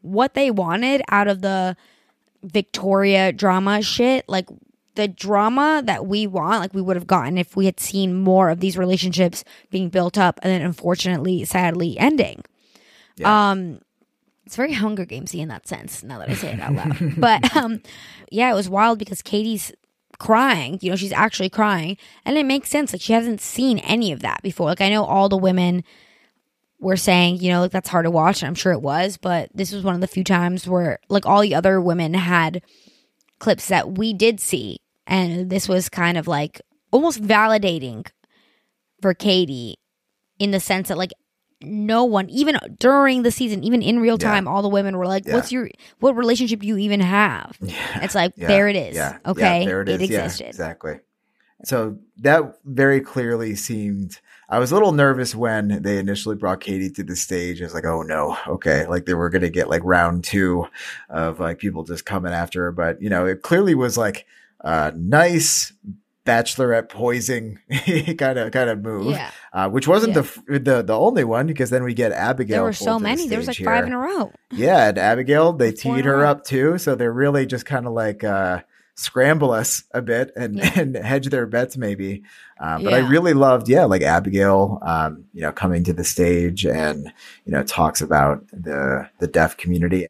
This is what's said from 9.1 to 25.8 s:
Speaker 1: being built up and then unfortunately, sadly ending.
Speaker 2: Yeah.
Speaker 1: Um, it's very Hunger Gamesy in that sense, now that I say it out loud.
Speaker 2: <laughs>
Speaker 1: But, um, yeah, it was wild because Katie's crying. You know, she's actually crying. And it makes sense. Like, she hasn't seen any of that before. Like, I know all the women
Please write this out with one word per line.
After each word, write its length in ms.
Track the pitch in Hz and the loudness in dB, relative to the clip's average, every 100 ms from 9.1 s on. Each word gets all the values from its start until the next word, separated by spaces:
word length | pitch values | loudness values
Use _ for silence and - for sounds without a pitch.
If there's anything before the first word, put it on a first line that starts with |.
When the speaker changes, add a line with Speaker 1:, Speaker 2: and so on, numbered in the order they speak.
| 175 180 175 - - _ | 0 0 0 -16 -20 _
Speaker 1:
being 180 | 190 185 | -4 -2
built 280 | 185 180 202 | 0 0 2
up 220 | 180 - | 2 2
and 100 | 185 | -2
then 100 | 185 | -2
unfortunately, 800 | 170 170 175 175 185 180 165 180 | -2 -4 -2 -2 -2 -2 -2 -4
sadly 540 | - 190 175 165 170 127 | -2 0 0 0 -4 2
ending. 440 | - 302 - - - _ _ _ _ _ _ - | 2 2 0 -4 -20 _ _ _ _ _ _ -4
Speaker 2:
Yeah. 340 | 170 214 202 | 2 4 4
Speaker 1:
Um, 300 | 190 180 127 _ _ _ _ _ _ | 0 -6 -12 _ _ _ _ _ _
it's 100 | _ - | _ -4
very 180 | 269 | -4
Hunger 320 | 269 214 214 180 | -2 -2 -4 -8
Gamesy 340 | 120 160 175 | -10 -12 -10
in 80 | 160 | -10
that 180 | 110 - | -12 -12
sense, 360 | - - - | -14 -12 -16
now 160 | - 123 | -16 -14
that 100 | 80 | -8
I 60 | |
say 180 | - 151 | -6 -6
it 80 | 104 | -8
out 140 | - | -4
loud. 400 | 143 156 147 170 | -4 -4 -2 -4
Speaker 2:
<laughs> 20 | 143 | 0
Speaker 1:
But, 400 | 233 214 247 311 | 4 4 4 2
um, 240 | 240 220 - - - - - | 0 -4 -8 -20 -20 -20 -10
yeah, 200 | 202 247 | 0 2
it 40 | |
was 140 | 208 185 | 2 0
wild 300 | 196 220 226 | 2 2 2
because 240 | 208 190 | -4 -12
Katie's 500 | - 208 214 220 - - _ _ _ - | -4 -2 -2 -4 -8 -14 _ _ _ -18
crying. 600 | - 220 269 208 131 190 | 2 4 4 2 -2 -6
You 80 | 185 | -4
know, 60 | 185 | -4
she's 160 | 190 | -4
actually 360 | 180 214 - 185 | 0 0 0 -6
crying. 480 | - 214 190 160 196 - - - | 0 0 2 -2 -8 -12 -14 -2
And 100 | 285 | 0
it 80 | |
makes 240 | 277 269 269 | 2 0 0
sense. 240 | 294 285 | -2 -2
Like, 80 | 196 | -6
she 140 | - | 0
hasn't 260 | 226 233 214 | 2 2 -6
seen 380 | - - 262 220 | -8 -2 0 0
any 340 | - 226 220 | 0 -2 0
of 80 | 139 | -4
that 220 | 110 - | -6 -6
before. 240 | 196 - 170 | -6 -2 -2
Like, 160 | 180 | 2
I 80 | 196 | 2
know 140 | 214 | 2
all 260 | 208 196 196 | 2 2 2
the 80 | 196 | 4
women 460 | 190 185 180 180 | 2 2 2 0